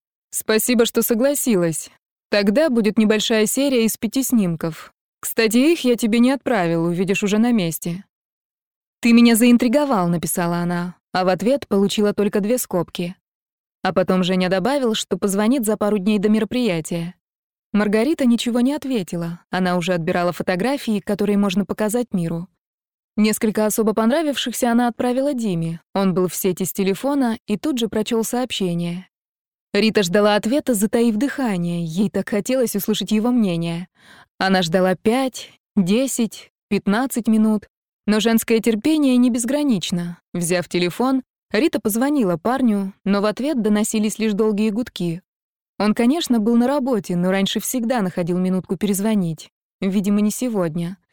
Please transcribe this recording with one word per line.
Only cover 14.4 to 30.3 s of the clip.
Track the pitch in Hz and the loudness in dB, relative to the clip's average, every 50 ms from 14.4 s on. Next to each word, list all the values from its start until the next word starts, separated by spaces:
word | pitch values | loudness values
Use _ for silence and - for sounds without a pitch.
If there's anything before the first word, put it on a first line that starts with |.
| 185 180 | 0 0
добавил, | 190 190 180 240 285 294 262 226 220 | 0 0 0 0 0 0 0 0 -2
что | - - - 202 175 | -2 -4 -6 -4 -4
позвонит | - 208 185 196 208 220 262 294 220 | -2 -2 0 0 2 2 2 0 0
за | 214 214 | -2 -2
пару | - 214 208 208 208 | 0 0 0 0 0
дней | 180 214 214 208 | 0 0 0 0
до | 185 214 | 2 2
мероприятия. | 214 220 220 202 226 254 247 220 175 165 156 - 185 170 165 175 - - _ _ _ _ _ _ _ _ _ _ - | 2 2 0 -2 -2 -2 -2 0 -2 -2 -4 -6 -6 -6 -6 -8 -12 -16 _ _ _ _ _ _ _ _ _ _ -2
Маргарита | 202 214 214 196 214 226 285 330 - 277 | 0 0 2 2 2 2 0 0 2 2
ничего | 240 233 220 - 240 226 247 | 2 2 2 0 -2 0 0
не | 240 262 285 | 0 0 0
ответила. | 302 - 269 262 220 180 - - 170 170 170 175 - - _ | -2 -4 -4 -4 -4 -4 -4 -6 -6 -6 -6 -8 -10 -12 _
Она | - 185 185 180 180 180 | -4 -2 0 0 0 0
уже | 165 185 180 | 0 -2 -2
отбирала | 175 160 175 180 175 175 175 170 | -2 -2 -2 -2 0 0 -2 -2
фотографии, | - 190 - 185 175 220 254 285 277 - 233 214 202 | -4 -4 -4 -2 -2 0 -2 -2 -2 -2 -4 -4 -2
которые | - - 208 - 202 202 202 202 | -2 -4 -2 -2 0 0 2 2
можно | 202 202 - 208 190 | 2 2 0 -2 -2
показать | - 202 - 214 214 196 240 247 - - | -2 -4 -4 -2 -2 0 -2 -4 -2 -4
миру. | 185 170 165 165 165 180 - _ _ _ _ _ _ _ _ _ _ _ _ _ | -4 -4 -4 -4 -6 -8 -12 _ _ _ _ _ _ _ _ _ _ _ _ _
Несколько | - 208 214 214 - - 214 196 220 214 | 0 0 0 2 0 -2 -2 0 0 0
особо | 214 - - 220 220 202 | 0 0 0 0 0 0
понравившихся | 226 220 226 262 320 330 294 269 - - 247 220 - 262 240 | 0 0 2 2 2 0 -2 -2 -4 -6 -6 -4 -2 -2 0
она | 233 240 247 240 | 2 2 2 0
отправила | 233 - 254 247 247 262 269 285 294 | -2 -2 -2 -2 0 0 0 -2 -2
Диме. | 240 226 208 175 165 165 165 165 170 - _ _ | -2 -2 -2 -2 -2 -2 -4 -6 -8 -12 _ _
Он | 190 196 190 175 | 0 0 0 2
был | 185 180 170 | 2 0 -2
в | - | -2
сети | - - 190 175 - 190 | -4 -4 -4 -2 -2 -4
с | - - | -6 -2
телефона | - 196 190 196 - - 269 285 285 262 233 220 - - | -2 -2 -2 -2 -2 -2 -2 0 0 0 0 -2 -4 -4
и | - 208 | -6 -6
тут | - - 311 285 233 | -4 -2 -4 -2 -2
же | 233 208 | -2 -2
прочел | - 220 208 - 240 226 220 | -2 -4 -2 0 -2 -2 -2
сообщение. | - - 240 254 247 - - 196 180 170 170 170 175 175 185 185 - _ _ _ _ _ _ _ _ _ _ _ _ - | -2 -2 -4 -4 -4 -4 -4 -2 -2 -2 -2 -4 -4 -6 -8 -10 -16 _ _ _ _ _ _ _ _ _ _ _ _ 0
Рита | 202 208 220 - 214 202 | 2 2 2 2 2 0
ждала | 170 175 208 208 208 | 2 2 2 4 4